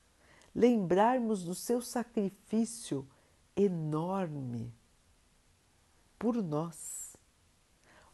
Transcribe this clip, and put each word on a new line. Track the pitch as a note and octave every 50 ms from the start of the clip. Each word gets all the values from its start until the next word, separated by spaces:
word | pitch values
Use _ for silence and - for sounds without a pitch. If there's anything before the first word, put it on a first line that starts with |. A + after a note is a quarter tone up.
| - _ _ _ _ - - - - - -
lembrarmos | - G#3 B3 A#3+ A3 F#3+ E3 F3+ F#3 G#3 A#3 B3+ C4 A#3 A3 A3 F#3+ F3
do | E3 F3+
seu | - - - A#3 B3 A#3
sacrifício | - - - A3 - - A3 G3+ F#3+ - - - - - A3 A3+ A3 - - - - D3+ C#3 C3+ - - _ _ _ _ _ _ _ -
enorme | - G3+ G3+ F3+ E3 D#3 D3+ D3+ D#3 E3 F3+ F#3+ G3 F#3+ E3 D3+ C#3+ C3+ B2 A#2+ A#2 A#2 A#2 A2+ - _ _ _ _ _ _ _ _ _ _ _ _ _ _ _ _ _ _ _ _ _ _ _ _ _ _ _ -
por | G3+ A#3 A#3 A#3+ G3+
nós. | D#3+ D3 D3 E3 E3+ E3 - - - - - - - - - _ _ _ _ _ _ _ _ _ _ _ _ _ - - - - -